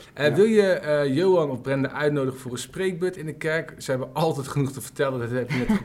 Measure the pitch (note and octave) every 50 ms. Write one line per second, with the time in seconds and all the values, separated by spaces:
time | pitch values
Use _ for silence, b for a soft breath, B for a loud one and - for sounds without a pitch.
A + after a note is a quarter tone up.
0 | B B B - C#3 D3+ C#3 D3+ G3+ A3+ A3 G#3+ G3+ F#3+ F3+ D3 C#3+ D3+ D3+ D3
1 | C#3+ C#3+ C3 C#3 F3+ F#3+ F#3 F3 D#3 D3 C3+ A#2 A2+ C3+ C3+ C#3 C3 - - C3+
2 | D3 D3+ D3 D3 C3+ C3 B2+ C3 - B2+ A#2+ A#2+ - - - E3+ F#3+ F#3+ F#3 D#3+
3 | F3+ F3+ F3+ - D#3 D#3 D3 D3+ - D#3+ D#3 E3 D#3+ D#3+ - - - - C3+ B2+
4 | C3 - - D3+ D#3+ E3 D#3 C#3 C3 - - C#3+ C#3 C3 C3 - A2 - - -
5 | C#3+ C3+ C3 B2+ A#2 A2+ A#2+ B2+ A#2+ A#2 D3 B2+ B2 - A3 G3 -